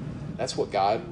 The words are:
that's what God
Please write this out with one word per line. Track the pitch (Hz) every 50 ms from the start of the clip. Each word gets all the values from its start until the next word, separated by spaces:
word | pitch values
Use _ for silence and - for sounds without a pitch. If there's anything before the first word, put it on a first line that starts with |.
| - - - - - - -
that's | - 120 - -
what | 147 - -
God | 101 101 95 101 113 117 117 117